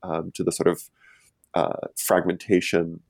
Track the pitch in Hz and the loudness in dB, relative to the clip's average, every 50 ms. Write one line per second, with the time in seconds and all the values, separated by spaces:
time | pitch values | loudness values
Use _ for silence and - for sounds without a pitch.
0 | - 90 80 82 80 - - - - 87 - - - 92 87 - - - _ _ | -8 -6 -6 -6 -6 -6 -8 -4 -2 -2 -2 2 2 2 2 0 -4 -14 _ _
1 | _ - - _ _ _ _ _ _ _ - 87 - 50 - - - - - - | _ -20 -20 _ _ _ _ _ _ _ -2 -2 0 0 -2 -6 -8 -10 -8 -4
2 | - - 92 90 82 90 87 85 - - 101 87 - - - 85 85 82 82 82 | 0 2 4 4 4 2 -2 -2 0 2 2 2 4 2 2 2 2 0 -4 -10
3 | - | -16